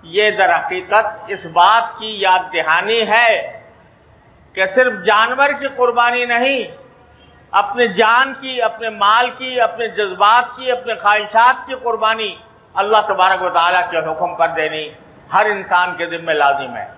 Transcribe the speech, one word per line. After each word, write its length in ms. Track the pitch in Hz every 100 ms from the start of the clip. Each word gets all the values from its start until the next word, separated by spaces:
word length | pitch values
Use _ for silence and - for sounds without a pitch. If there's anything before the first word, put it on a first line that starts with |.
ये 260 | 165 180 214
दर 180 | 196 185
हकीकत 720 | 165 - 180 175 208 214 - -
इस 140 | 196 170
बात 400 | 160 180 226 226
की 160 | - 220 214
याद 220 | 190 185 180
दहानी 440 | 170 156 160 202 226 208
है 240 | 220 233 190 - - - - _ _ _ _ _ _ _
कि 120 | - 190
सिर्फ 300 | 240 254 208
जानवर 500 | 180 214 233 254 277
की 140 | 285 277 240
कुर्बानी 500 | 247 233 240 247 240
नहीं, 380 | 233 254 269 196 - - _ _ _ - _ _
अपने 340 | 196 208 240 233
जान 420 | 180 220 233 277
की, 240 | 262 262 254
अपने 300 | 220 220 226
माल 380 | 208 202 220 247
की, 280 | - 254 247
अपने 280 | 220 226 226
जज्बात 600 | 185 202 185 202 233 247
की, 180 | - 254
अपने 240 | 240 233 214
ख्वाहिशात 680 | 202 214 208 226 240 254 -
की 60 | 254
कुर्बानी 500 | 233 226 220 226 208 165 - _ _
अल्लाह 260 | - 202 214
तबारक 360 | 208 196 185 185
व 60 | 180
तआला 300 | 170 170 180 170
के 120 | 165
हुक्म 320 | 156 160 180
पर 180 | 190 165
देनी 300 | 160 156 156 151 - - - -
हर 140 | 190 214
इंसान 440 | 202 185 180 180
के 120 | 170 170
ज़िम्मे 260 | 165 165
लाजिम 360 | 156 143 139 127
है। 160 | 117 92